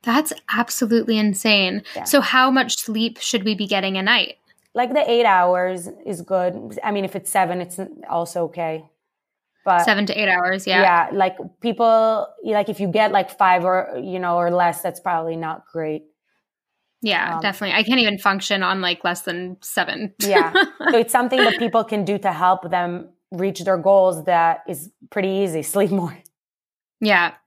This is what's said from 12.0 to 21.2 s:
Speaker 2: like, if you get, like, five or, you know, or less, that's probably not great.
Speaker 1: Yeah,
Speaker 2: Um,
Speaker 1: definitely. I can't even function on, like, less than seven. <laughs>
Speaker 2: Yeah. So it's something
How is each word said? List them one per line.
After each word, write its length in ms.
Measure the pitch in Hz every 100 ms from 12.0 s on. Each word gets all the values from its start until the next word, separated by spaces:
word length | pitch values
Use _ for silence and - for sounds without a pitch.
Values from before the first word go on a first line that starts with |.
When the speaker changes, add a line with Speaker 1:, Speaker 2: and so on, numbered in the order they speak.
| 220 220 202 -
Speaker 2:
like, 240 | 403 208 208
if 120 | 202
you 60 | 190
get, 240 | 208 214
like, 180 | 196 185
five 340 | - 190 180
or, 340 | 180 185 - 127
you 160 | 185 185
know, 180 | 180 175
or 140 | 175
less, 300 | 175 175 165
that's 180 | 180 170
probably 360 | 185 170 165 165
not 300 | 160 - _
great. 380 | 165 156 151 156 _ _ _ _ _ _ _ _ _
Speaker 1:
Yeah, 320 | 220 170 -
Speaker 2:
Um, 80 | 165
Speaker 1:
definitely. 340 | 202 190 202 170
I 60 |
can't 180 | 220 254
even 180 | 220 196
function 440 | 202 196 - 202
on, 180 | 185 190
like, 240 | 180 175
less 180 | 175 180
than 340 | - 175 180 185
seven. 540 | - - 175 - 208 _
<laughs> 40 |
Speaker 2:
Yeah. 320 | 202 202 165 359 - - -
So 60 | 233
it's 140 | 226
something 260 | 254